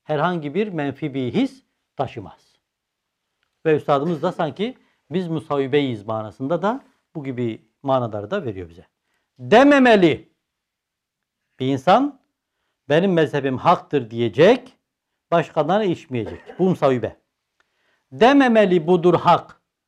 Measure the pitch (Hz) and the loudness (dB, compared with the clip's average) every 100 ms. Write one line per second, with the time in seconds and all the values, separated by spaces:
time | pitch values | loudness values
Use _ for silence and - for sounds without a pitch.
0 | - 151 170 180 147 156 214 165 143 135 | -8 -4 -2 -4 -6 -6 -6 -6 -8 -6
1 | 151 135 127 143 262 - _ _ _ - | -8 -6 -4 -2 -4 -6 _ _ _ -10
2 | 127 120 92 - _ _ _ _ _ _ | -10 -10 -18 -20 _ _ _ _ _ _
3 | _ _ _ _ _ _ 160 151 - 143 | _ _ _ _ _ _ 0 0 2 0
4 | 160 160 170 - 160 131 226 - _ _ | 0 -4 -4 -4 -6 -6 -8 -10 _ _
5 | - 180 175 160 156 143 135 143 139 110 | -10 -6 -6 -6 -4 -4 0 0 -2 -6
6 | 101 110 107 - 135 170 196 262 _ _ | -8 -8 -8 -10 -6 -4 -2 -4 _ _
7 | _ 165 139 123 120 110 _ _ 139 131 | _ -14 -10 -6 -6 -6 _ _ -4 -2
8 | 117 104 101 202 135 95 85 87 - _ | -2 -8 -8 -8 -8 -10 -14 -18 -20 _
9 | _ _ _ - 123 214 285 285 254 208 | _ _ _ -12 2 6 6 6 6 6
10 | 175 127 - _ _ _ _ _ _ _ | 4 2 -8 _ _ _ _ _ _ _
11 | _ _ _ _ _ - 131 135 180 214 | _ _ _ _ _ -8 -4 -2 2 2
12 | 285 - _ _ _ _ _ _ - 151 | 2 -6 _ _ _ _ _ _ 0 0
13 | 196 165 147 147 135 127 156 175 - 143 | 2 2 0 0 -4 -2 0 0 0 -4
14 | 117 117 117 120 180 262 - _ _ _ | -4 -4 -2 4 4 4 -2 _ _ _
15 | _ _ - 170 147 165 147 202 208 156 | _ _ -4 -2 -2 -4 -2 -2 -2 -6
16 | - 127 101 85 - - 185 170 143 131 | -6 -8 -8 -12 -14 -4 -2 0 0 0
17 | 104 - _ _ _ _ _ _ _ _ | -4 -10 _ _ _ _ _ _ _ _
18 | _ 131 233 277 262 220 196 180 160 180 | _ 2 4 4 4 4 4 2 2 2
19 | 170 160 170 160 - - _ _ | 4 2 2 2 0 -20 _ _